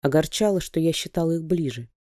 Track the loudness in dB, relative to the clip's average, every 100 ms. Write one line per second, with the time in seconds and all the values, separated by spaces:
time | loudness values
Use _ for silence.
0 | 2 2 2 0 2 2 -2 0 0 0
1 | -4 -2 0 -2 0 0 0 -4 -14 _